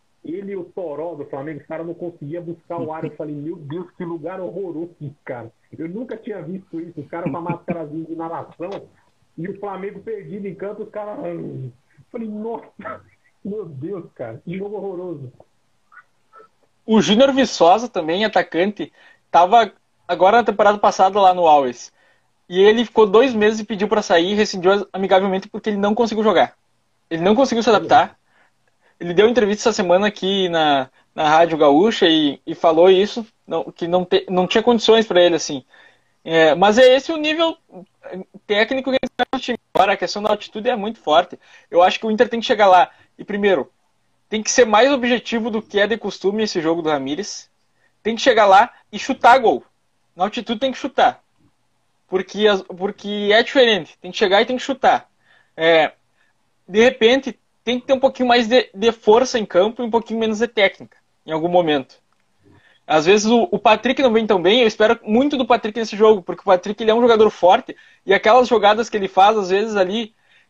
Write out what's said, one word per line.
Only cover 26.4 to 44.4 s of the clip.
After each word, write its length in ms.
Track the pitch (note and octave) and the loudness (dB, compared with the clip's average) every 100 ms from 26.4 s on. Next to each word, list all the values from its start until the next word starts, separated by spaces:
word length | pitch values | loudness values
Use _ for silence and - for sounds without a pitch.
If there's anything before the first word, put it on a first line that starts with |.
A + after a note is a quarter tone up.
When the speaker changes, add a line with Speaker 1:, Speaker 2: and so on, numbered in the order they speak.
| A#2+ _ _ _ _ _ _ | 0 _ _ _ _ _ _
Speaker 2:
Ele 120 | E3 | -2
não 120 | F3+ | 2
conseguiu 280 | G#3+ C4+ A#3 | 2 2 0
se 80 | A3+ | 2
adaptar. 460 | G3 D#3+ D3+ F#3 - _ _ _ _ _ _ _ _ | 0 4 2 2 -4 _ _ _ _ _ _ _ _
Ele 140 | E3+ | -2
deu 160 | F3 G#3+ | 2 4
entrevista 400 | A#3+ G3+ G#3 A#3 | 4 0 0 -2
essa 80 | G#3+ | -2
semana 300 | F3+ F3+ G#3 | 2 2 2
aqui 420 | G3+ F#3+ G3 F3+ | -2 -4 -2 -2
na, 400 | E3 D3+ C#3 C3 _ _ | 0 0 0 -2 _ _
na 140 | - D3+ | -4 2
Rádio 300 | D#3+ E3+ D#3+ | 4 4 4
Gaúcha 480 | D3 C#3+ A3 G#3+ F3+ | 4 4 2 2 2
e, 340 | D#3+ D3 C3+ - | 2 0 -4 -10
e 80 | |
falou 340 | D#3+ E3+ D#3+ F#3 | -2 0 4 6
isso, 380 | F#3 G3+ A#3+ A3 _ - | 6 2 -4 -14 _ -10
não, 180 | D#3+ | -8
que 220 | D#3+ - E3+ | -8 -10 -4
não, 180 | F#3 | -2
te, 200 | F3+ F#3+ - | 0 -2 -2
não 180 | F3+ F3+ | -2 -2
tinha 160 | - | -2
condições 440 | A3+ A#3 G#3+ A3+ A3 | 0 0 4 2 2
pra 140 | F3+ | 2
ele, 140 | F3 | 4
assim. 300 | D#3+ - C#3 - _ _ _ _ _ | 2 -4 -10 -12 _ _ _ _ _
É, 300 | - E3 D#3+ | -4 2 2
mas 240 | E3+ G3+ A3 | 4 2 6
é 160 | B3+ | 6
esse 180 | C4 D4 | 6 0
o 40 | D#4+ | -4
nível 400 | D4+ D#4 E4 D#4+ _ F3+ G3 _ - F#3 - G3+ - | -4 -2 -2 -4 _ -20 -20 _ -18 -16 -16 -20 -4
técnico 440 | G#3 A3+ C4+ C4 | -2 -2 -2 -2
que 60 | C4 | -4
ele 140 | B3+ - | -4 -6
tá 100 | B3 | -6
no 80 | B3+ | -6
time 180 | - A#3 _ | -8 -10 _
agora. 180 | - G3 | 0 2
A 40 | G3 | 0
questão 260 | - G#3 | -4 -4
da 80 | G#3 | -4
altitude 380 | G#3 - A3 A#3 | -4 -6 -6 -4
é 80 | A#3+ | -4
muito 240 | G#3 A#3 | -6 -8
forte. 380 | - D#3 F3+ - _ _ _ | 0 0 0 -8 _ _ _
Eu 120 | E3 | 2
acho 160 | F#3 - | 2 2
que 80 | A3 | -4
o 40 | |
Inter 180 | G#3+ A#3+ | 0 0
tem 120 | A#3 | 0
que 60 | A3 | -2
chegar 220 | G#3+ G3 | 2 6
lá 220 | F3+ D#3 _ _ _ | 6 4 _ _ _
e, 60 | |
primeiro, 460 | F3+ G#3 G3+ F3+ - _ _ _ _ _ _ | -12 -4 0 0 -2 _ _ _ _ _ _
tem 140 | A3 | -8